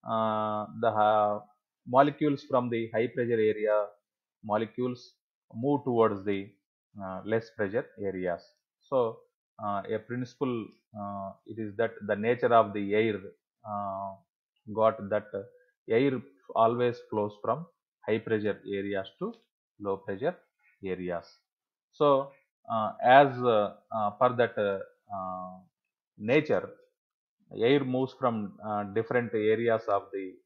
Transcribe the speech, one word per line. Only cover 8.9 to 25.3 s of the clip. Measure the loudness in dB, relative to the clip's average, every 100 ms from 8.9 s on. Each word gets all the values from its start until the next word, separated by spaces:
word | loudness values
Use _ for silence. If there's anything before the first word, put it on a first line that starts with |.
| 0 0 -4 _ _ _ -10
uh, | -6 -6 -4
a | -6
principle, | -4 -8 -8 -6 -4 -4 -6 _ _ -12
uh, | -10 -8 -10 -14 -16
it | -10
is | -10 -2
that | -4 -4 -4
the | -2
nature | 0 0 4
of | 4 4
the | 0 0
air, | 2 2 -2 -8 _ _ _ -10
uh, | -8 -6 -8 -10 -12 _ _ _ _ -10
got | 0 0 0 -4
that, | -4 -4
uh, | -10 -12 _ _ _ 0
air | 2 2 0 -8 _ _ 2
always | 2 4 0 -2 -6
flows | -4 -4 -4
from | -4 -4 -6 _ _ _ -4
high | -2
pressure | 0 -2 -2 -4 -6
areas | -6 -4 -6 -6 _
to | -10 -10 _ _ _ _
low | -6 -6
pressure | -6 -4 -4 -6 _ _ _ _
areas. | -8 -6 -4 -6 -8 _ _ _ _ _ _
So, | _ 4 4 0 -12 _ _ -6
uh, | -2 -2 0
as, | 8 10 8 4
uh, | 2 4 2 -4 _
uh, | -4 -4
per | 2 2 4
that, | 0 0
uh, | -2 -2 -8 _ _
uh, | -10 -8